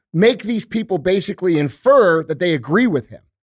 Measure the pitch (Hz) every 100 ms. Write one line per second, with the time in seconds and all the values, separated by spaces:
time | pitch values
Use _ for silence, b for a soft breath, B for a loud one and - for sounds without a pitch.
0 | _ 160 220 240 208 226 - 220 - 185
1 | 135 196 185 190 180 160 147 - 254 277
2 | 196 165 156 147 180 151 117 185 247 147
3 | - 101 _ _ _